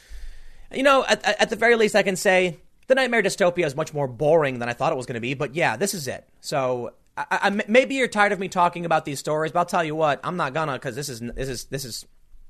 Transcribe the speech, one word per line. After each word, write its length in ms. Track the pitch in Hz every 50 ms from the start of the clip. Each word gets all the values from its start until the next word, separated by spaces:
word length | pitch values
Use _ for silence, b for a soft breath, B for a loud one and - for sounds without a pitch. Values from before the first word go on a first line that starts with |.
| b b b b b b b b b b b b b b
You 120 | - - 269
know, 200 | 285 269 262 -
at, 220 | - 220 - -
at, 160 | 202 208 -
at 80 | 214 -
the 80 | 226
very 180 | 208 226 240 233
least, 200 | 226 220 214 -
I 80 | 208 190
can 120 | 190 190
say 440 | 175 - 208 185 185 185 180 151 - - - _ _ _
the 80 | - 254
nightmare 280 | 269 262 240 240 226 185
dystopia 420 | 190 - - 196 180 175 175 175
is 100 | 147 127
much 180 | 151 160 - 151
more 140 | 147 139
boring 520 | 131 120 113 151 147 165 165 147 135 131 120
than 100 | 120 120
I 40 | 120
thought 200 | - 131 156 160
it 40 |
was 80 | 131 120
gonna 140 | - 127 117
be. 140 | 110 127 139
But 220 | 127 147 135 139
yeah, 200 | 170 160 135 110
this 180 | 117 196 202 -
is 140 | 180 139
it. 220 | 127 101 - - _ _ _
So 540 | - - 156 143 131 127 127 120 120 - - _ _ _ _
I, 80 | - 143 -
I, 180 | 185 - -
m-, 140 | 202 202 208 208
maybe 280 | - 214 254 277 294 277
you're 120 | 269 247
tired 240 | - - 208 202 202
of 80 | 202 175
me 80 | 196
talking 380 | 180 - 190 175 175 170 170 170
about 180 | 165 160 160 156
these 160 | 156 139 -
stories, 320 | - 160 151 156 156 160
but 80 | - 175
I'll 60 | 170
tell 180 | 170 208 180 170
you 120 | 151 151
what, 240 | 160 160 147 135 - -
I'm 140 | - 180
not 160 | 175 160 139 131
gonna, 240 | 160 160 151 131 123
'cause 160 | - 139 110
this 140 | 127 147 143
is, 100 | 123 113
this 300 | 120 120 - - 131 135
is, 160 | 123 113 -
this 180 | - 131 139 135
is, 220 | 120 104 - - - _ _ _ _ - - -